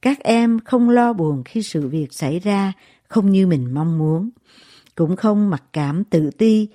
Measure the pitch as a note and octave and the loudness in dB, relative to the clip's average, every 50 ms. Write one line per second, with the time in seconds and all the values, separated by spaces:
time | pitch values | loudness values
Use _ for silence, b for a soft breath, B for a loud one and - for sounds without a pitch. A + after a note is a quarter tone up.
0 | - B3+ C#4+ - - - A3+ A#3 A#3 A#3 A#3 A3+ - - - B3 A#3+ A#3+ A#3+ A#3+ | 0 -2 -2 -2 0 0 2 2 2 2 0 -2 -2 -2 0 2 2 4 4 4
1 | A#3+ A#3+ A#3 G3 E3 D#3 D3 C3+ B2 - - A3+ G#3+ - - E3 D3 C3 C#3 D#3+ | 2 2 0 -2 -2 -2 -2 -4 -6 -8 -8 -8 -8 -6 -6 -6 -4 -4 -4 -4
2 | D3+ B2+ - - - C3 D3 F3 F3+ G#3 G3+ G3 G3 F#3+ F#3+ b b b b b | -6 -6 -8 -8 -6 -4 -4 -4 -2 -2 -2 -2 -2 -4 -6 b b b b b
3 | b b - A3+ G3 G3 G3 F#3+ F#3+ F#3 E3+ C#3+ B2 B2 B2+ C#3+ D#3 E3 E3 D#3+ | b b -2 0 2 4 4 4 4 2 2 0 -2 -4 -4 -4 -2 -2 -2 0
4 | D#3 D#3 D#3 D#3+ F#3+ A#3 A#3+ _ b b b b b b b b b b b - | 0 0 0 -2 -4 -6 -10 _ b b b b b b b b b b b -2
5 | E3+ D#3 F3+ F#3+ - A3 G#3 G#3 G#3 G3+ F3+ C3+ _ _ _ D#3 D3 C#3 C#3+ E3+ | -2 -2 -2 0 0 0 2 2 2 0 -2 -4 _ _ _ -4 -4 -2 -2 -4
6 | G#3 _ - E3 D3+ D3 - _ A3 A3+ A3 G#3+ G#3+ G#3 b | -4 _ 0 0 0 0 -2 _ 2 4 4 2 0 -2 b